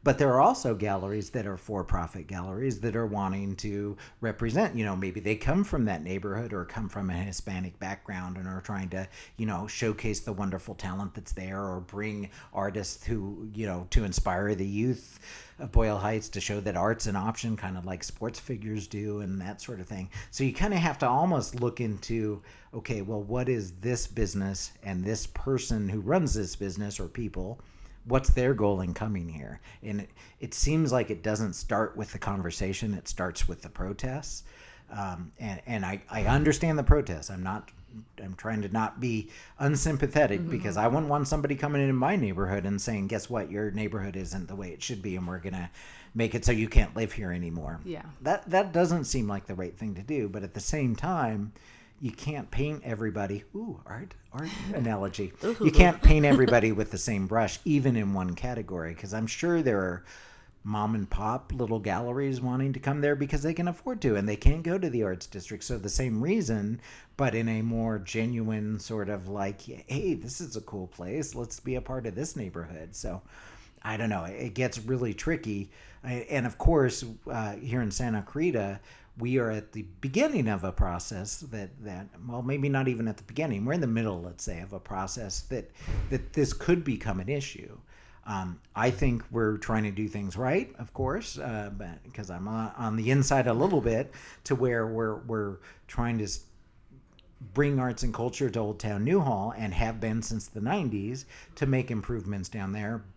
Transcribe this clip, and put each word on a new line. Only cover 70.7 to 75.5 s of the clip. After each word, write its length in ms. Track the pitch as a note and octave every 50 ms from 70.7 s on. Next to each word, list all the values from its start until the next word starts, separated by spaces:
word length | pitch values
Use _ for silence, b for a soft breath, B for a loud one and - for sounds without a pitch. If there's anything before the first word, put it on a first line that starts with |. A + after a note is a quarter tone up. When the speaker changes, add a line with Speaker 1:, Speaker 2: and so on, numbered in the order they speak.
| - G2+ F#2
Speaker 1:
place. 460 | F2 - - F2+ F2+ G#2+ D3+ D3+ C3+ -
Let's 280 | B2 A#2+ A#2 - -
be 140 | - C3 B2+
a 60 | B2
part 240 | - - C3 C3 A#2
of 80 | A2+ F2+
this 200 | G#2 D3 F3 -
neighborhood." 580 | D3 A2 F#2 E2 E2+ E2+ D#2+ E2+ D#2+ D#2+ E2+ G2
So 280 | - - G2 F2 F#2+ - B B B B B B B B B B B -
I 120 | - A2
don't 140 | G#2 A#2 A2
know. 160 | G#2 F#2 E2
It 280 | F2 G2 A#2 B2+ A#2+ F#2+
gets 260 | B2+ B2+ B2 - A#2+
really 340 | G#2+ A#2 C3 B2+ B2 A2+ G2
tricky. 560 | - - D#3 E3 - - A2+